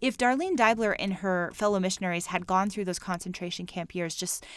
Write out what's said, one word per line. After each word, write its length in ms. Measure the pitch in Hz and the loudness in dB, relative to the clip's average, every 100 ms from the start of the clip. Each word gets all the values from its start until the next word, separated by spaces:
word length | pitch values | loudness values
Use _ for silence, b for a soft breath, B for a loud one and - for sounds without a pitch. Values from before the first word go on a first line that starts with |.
If 160 | 262 - | 0 4
Darlene 400 | 247 269 370 320 | 4 4 2 4
Deibler 400 | 220 226 214 - | 4 4 2 2
and 140 | 196 | -2
her 400 | 185 196 180 170 | -2 0 0 0
fellow 260 | - 208 202 | 0 2 2
missionaries 480 | 185 - 185 175 - | 2 0 -2 -2 -2
had 200 | 175 180 | -4 0
gone 240 | 185 202 | 2 2
through 160 | 208 185 | -2 -4
those 120 | 175 | -4
concentration 680 | - 175 185 180 175 - 180 | -4 -4 -6 -6 -6 -6 -6
camp 280 | 180 170 | -6 -6
years 200 | 180 165 | -4 -4
just 320 | - 180 - - | -4 -4 -6 -8